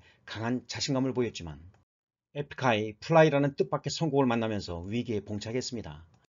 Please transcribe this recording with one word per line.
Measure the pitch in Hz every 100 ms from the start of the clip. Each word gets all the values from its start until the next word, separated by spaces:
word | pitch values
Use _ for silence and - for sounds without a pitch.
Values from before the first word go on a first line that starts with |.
| - _ -
강한 | 107 113 123 -
자신감을 | 107 - 131 131
보였지만 | 123 113 - 85 71 87 - _ _ _ _ _
에픽하이, | 147 147 - 131 107 110 -
플라이라는 | - 160 160 139 143 139
뜻밖의 | 135 147 143
선곡을 | - 160 139 127
만나면서 | 117 113 104 101 85
위기에 | 92 120 120 104
봉착했습니다. | 101 104 110 123 - 113 82 76 - _ _